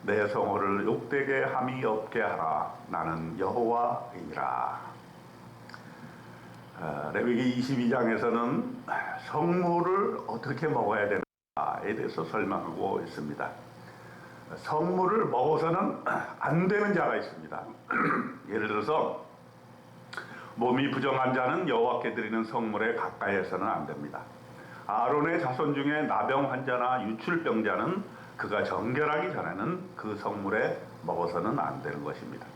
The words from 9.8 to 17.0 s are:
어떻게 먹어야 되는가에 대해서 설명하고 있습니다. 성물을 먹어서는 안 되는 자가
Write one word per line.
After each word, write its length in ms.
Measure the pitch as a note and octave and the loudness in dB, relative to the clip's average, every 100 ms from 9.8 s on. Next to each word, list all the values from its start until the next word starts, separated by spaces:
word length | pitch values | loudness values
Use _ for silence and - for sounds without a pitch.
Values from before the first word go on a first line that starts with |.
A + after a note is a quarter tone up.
| F3 G3 A3+ A3+ - | 4 4 2 0 -4
어떻게 400 | - - C3 D#3 | -6 -4 -2 2
먹어야 400 | B2+ A2 G#2+ G2+ | 2 2 2 2
되는가에 880 | G2 - _ _ - D2+ - F2 A2 | 2 -2 _ _ -2 -2 -2 -2 -2
대해서 300 | B2+ - E3 | -2 -2 -2
설명하고 760 | A2 G2 F#2 E2 E2 G2 G2 - | 0 0 0 -2 -2 0 0 -4
있습니다. 440 | - D2 D2 - - - - - - - - - - - - | -6 -6 -4 -6 -8 -16 -18 -18 -18 -18 -18 -18 -18 -14 -10
성물을 680 | - D3+ F3 F#3 F#3 A3 E3 | -2 2 2 4 4 4 2
먹어서는 760 | B2 C#3 D#3 D#3+ E3+ G#3+ - - - - - | 2 4 4 4 2 2 -2 -2 -2 -4 -4
안 280 | - D#3+ F#3 | 2 4 4
되는 260 | G#3 G#3 | 4 4
자가 220 | F3+ | 4